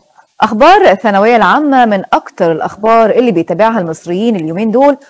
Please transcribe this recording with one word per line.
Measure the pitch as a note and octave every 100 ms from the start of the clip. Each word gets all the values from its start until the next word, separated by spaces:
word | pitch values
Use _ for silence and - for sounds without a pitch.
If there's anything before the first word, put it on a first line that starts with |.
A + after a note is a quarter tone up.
| - _ _ -
أخبار | A3 G#3+ D4 G4 -
الثانوية | G3+ A3+ G3 G#3+ A#3+
العامة | F#3+ A3+ D4+ C4+ A#3+
من | G3+ F3
أكتر | D#4 - - F3
الأخبار | D#3+ - - G#3+ A3+ A3
اللي | - B3
بيتابعها | E3+ E3 F3 A3 A3+
المصريين | E3+ D#3+ - F3+ A3+ G#3
اليومين | D#3+ E3 A3
دول، | A3 C#4+ C4+ _